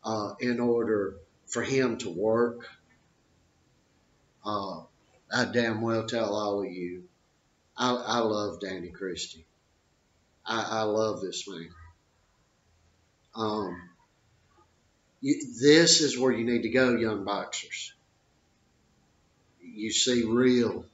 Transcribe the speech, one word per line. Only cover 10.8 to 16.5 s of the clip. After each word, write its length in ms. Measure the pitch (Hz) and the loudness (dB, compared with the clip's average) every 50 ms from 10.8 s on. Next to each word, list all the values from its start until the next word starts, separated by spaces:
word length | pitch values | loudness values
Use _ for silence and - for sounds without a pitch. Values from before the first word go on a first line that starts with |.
| 110 | 0
love 360 | 107 104 110 110 110 101 90 | 0 2 2 0 0 -2 -4
this 260 | 95 92 87 - - | -8 -8 -8 -10 -10
man. 220 | 101 95 82 82 82 - - - 85 - _ _ _ _ _ _ _ _ _ _ _ _ _ _ _ _ _ _ _ _ _ _ _ _ _ _ _ _ | -10 -12 -12 -12 -14 -16 -20 -20 -20 -20 _ _ _ _ _ _ _ _ _ _ _ _ _ _ _ _ _ _ _ _ _ _ _ _ _ _ _ _
Um, 560 | 110 110 107 104 107 101 92 87 90 90 - _ _ _ _ _ _ _ _ _ _ _ _ _ _ _ _ _ _ _ _ _ _ _ _ _ _ | -4 -2 -2 -2 -2 -4 -6 -8 -12 -16 -20 _ _ _ _ _ _ _ _ _ _ _ _ _ _ _ _ _ _ _ _ _ _ _ _ _ _
you, 180 | - 139 151 - 147 123 120 110 | -2 -2 0 0 -2 -10 -8 2
this 400 | 123 143 151 160 170 - - - | 8 8 10 10 10 8 6 6
is 180 | 156 135 117 120 | 4 2 0 2
where 140 | 131 131 | 2 2
you 140 | 117 110 117 | 2 2 0
need 160 | 120 | 0